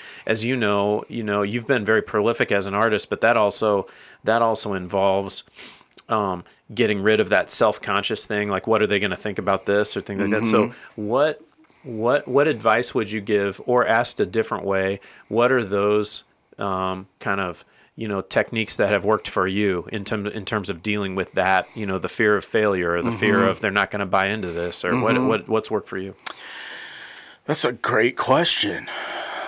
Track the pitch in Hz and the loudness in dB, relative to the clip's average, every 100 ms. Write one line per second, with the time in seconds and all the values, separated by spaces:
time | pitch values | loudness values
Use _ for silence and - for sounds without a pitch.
0 | - - - 110 113 131 110 104 101 107 | -20 -10 -4 -2 0 0 2 2 2 0
1 | - 117 107 101 101 120 117 131 104 110 | -4 -6 -2 0 0 -2 -2 0 2 0
2 | - 110 104 117 123 101 98 101 113 107 | 2 0 0 0 0 0 0 0 2 0
3 | - 101 113 120 104 - 110 101 95 - | -2 0 2 4 2 2 0 0 -2 -10
4 | - - - 113 117 110 110 98 90 98 | -20 -8 0 2 2 0 -2 -4 -2 2
5 | 98 95 98 - - - - - _ - | 2 2 -2 -8 -12 -18 -20 -20 _ -16
6 | - 110 101 90 87 _ - 113 113 104 | -4 -2 0 -4 -10 _ -8 0 0 2
7 | 101 110 95 98 90 - 113 - - 101 | 4 4 4 2 2 2 2 2 -2 -2
8 | 101 110 - 104 104 95 110 110 104 98 | -2 -4 -4 -2 -2 -2 2 2 4 2
9 | 98 92 110 95 92 95 - 101 104 104 | 0 -2 -6 -4 0 0 2 0 0 -4
10 | - 98 98 107 113 110 107 120 - - | -6 -2 0 0 2 4 2 -2 -16 -8
11 | 104 123 151 147 - _ _ _ 147 110 | -2 2 2 -2 -12 _ _ _ -12 -4
12 | 113 139 - 131 147 120 113 110 120 127 | 0 0 2 2 2 2 2 2 2 -2
13 | 104 107 101 104 101 92 - 123 123 113 | -2 -4 0 0 0 -2 0 2 4 2
14 | 120 - 95 110 110 107 95 95 95 98 | 0 -2 -2 0 -2 -2 -2 0 0 -4
15 | - - - 110 123 131 104 101 101 107 | -10 -20 -4 2 4 4 0 0 2 2
16 | 104 - - _ _ - 101 95 95 92 | 0 -4 -10 _ _ -8 -4 -2 -2 -4
17 | 98 - - 98 92 85 - _ _ - | -10 -10 -4 -2 -4 -8 -16 _ _ -10
18 | 113 98 92 - 104 117 110 - 101 101 | -6 -4 -2 0 0 0 -2 0 2 2
19 | 98 107 - - 95 95 104 92 80 107 | 2 0 0 -2 0 0 0 0 -4 -8
20 | 98 110 101 110 95 110 95 87 104 104 | -4 -4 -4 -8 -4 -4 -4 -6 -2 -2
21 | 98 92 90 - 92 92 - - 101 92 | -2 -2 -2 0 2 2 0 -4 -4 -4
22 | - - 110 104 - 113 107 95 87 85 | -4 0 2 2 0 0 2 2 0 0
23 | 85 113 110 101 95 92 107 101 98 104 | 0 0 2 4 4 2 0 0 0 -2
24 | 98 98 95 110 92 85 87 - 90 120 | 0 2 2 0 -4 -4 -4 -4 -2 0
25 | 113 113 131 110 - 110 - 110 - 98 | 2 2 2 0 0 -2 -2 -4 -4 -8
26 | 95 95 - - - - - - - - | -8 -10 -12 -12 -16 -16 -16 -16 -16 -16
27 | - - - - - 151 131 120 - - | -18 -20 -20 -12 -4 0 0 -2 0 2
28 | 120 - - 135 170 - 104 - - - | 2 0 2 2 2 0 -2 -6 -8 -10
29 | - - - - | -8 -8 -10 -10